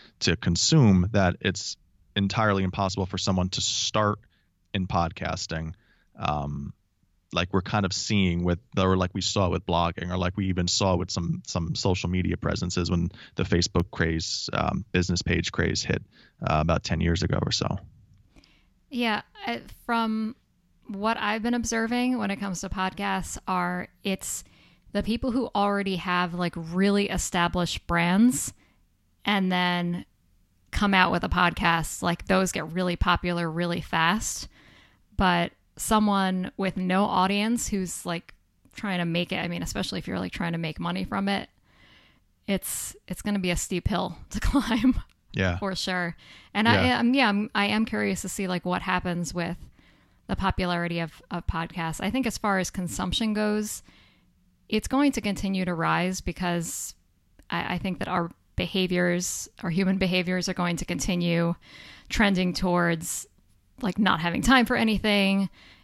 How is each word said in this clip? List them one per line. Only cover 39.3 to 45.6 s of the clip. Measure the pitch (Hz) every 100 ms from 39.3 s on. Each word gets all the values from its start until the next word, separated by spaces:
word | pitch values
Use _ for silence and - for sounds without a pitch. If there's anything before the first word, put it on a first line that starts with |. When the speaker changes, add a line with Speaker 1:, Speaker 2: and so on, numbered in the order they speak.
Speaker 2:
it, | 180
I | 175
mean, | 175
especially | 165 - 185 185
if | 180
you're, | 185
like, | 180
trying | - 170
to | 165
make | 160 -
money | 170 180
from | 185 202 196
it, | 196 - _ _ _ - - _ _ _ _ -
it's, | 190 - - - - -
it's | 180
gonna | 208 202
be | 180
a | 170
steep | - 180 -
hill | 180 180 -
<laughs> | -
to | 220
climb. | - 285 220 214 254 - - _ _
Speaker 1:
Yeah. | - 95
Speaker 2:
For | 87